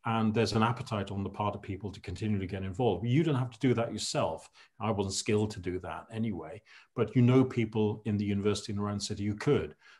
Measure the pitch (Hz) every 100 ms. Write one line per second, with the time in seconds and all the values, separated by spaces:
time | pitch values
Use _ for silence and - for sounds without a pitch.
0 | 120 113 110 110 107 110 113 120 - 107
1 | 98 98 95 95 104 104 - 95 101 -
2 | - 87 107 101 92 95 95 95 120 87
3 | 117 135 165 131 127 - 135 113 117 107
4 | - - 101 - - - - _ 104 104
5 | 98 98 - 104 107 101 90 92 90 80
6 | - 113 113 87 80 - _ - _ -
7 | 113 127 120 131 127 120 110 110 107 107
8 | 113 104 101 101 104 101 - 101 104 101
9 | - 101 104 104 - 127 95 - -